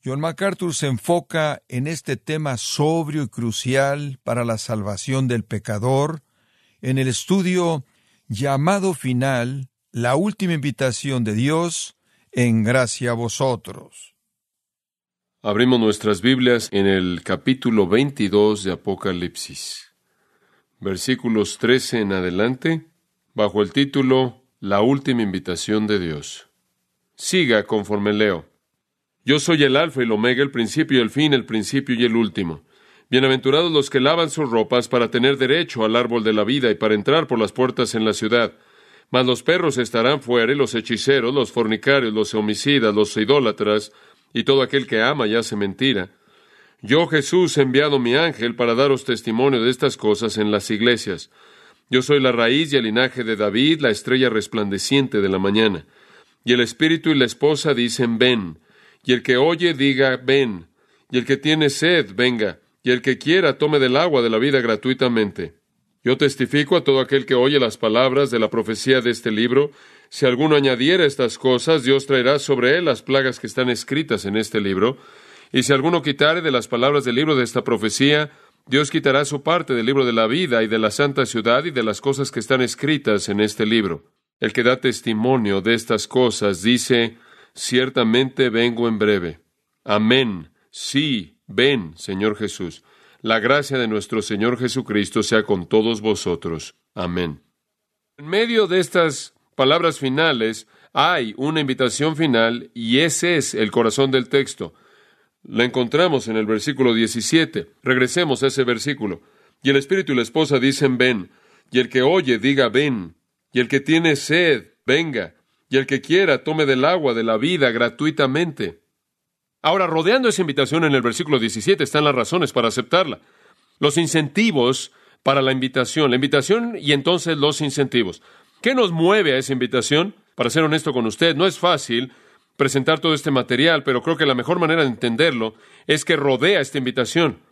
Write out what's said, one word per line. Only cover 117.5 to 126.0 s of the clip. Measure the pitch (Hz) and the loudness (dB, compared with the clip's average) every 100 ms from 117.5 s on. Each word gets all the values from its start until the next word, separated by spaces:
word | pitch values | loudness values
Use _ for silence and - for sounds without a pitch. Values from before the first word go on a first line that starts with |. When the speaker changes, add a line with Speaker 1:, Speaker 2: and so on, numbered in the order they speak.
| 180 131 | 2 0
Speaker 2:
gratuitamente'". | 117 120 - 147 156 139 139 175 139 98 - _ _ _ _ _ _ _ _ | 2 -2 0 -4 0 0 0 -2 -4 -10 -10 _ _ _ _ _ _ _ _
Ahora, | 151 190 180 | -2 0 0
rodeando | 160 160 254 247 | 0 2 2 2
esa | 196 | 0
invitación | 170 139 135 160 | -2 0 0 2
en | 160 | 2
el | 135 | 2
versículo | 120 113 160 139 | 0 -4 -2 0
diecisiete | 113 113 117 196 | 0 -4 0 0
están | 139 151 | 2 2
las | 151 | 2
razones | 127 110 175 151 | 0 0 0 0
para | - 113 | 0 0
aceptarla. | 110 113 170 185 110 _ _ _ _ _ _ | -2 0 0 0 -6 _ _ _ _ _ _
Los | 147 151 | 0 2
incentivos | 165 160 147 196 226 151 120 131 - _ _ _ | 0 0 -2 0 0 2 0 0 -8 _ _ _
para | - 139 | 0 2
la | 131 | 2
invitación. | 131 127 131 120 - | 0 -2 -2 -2 0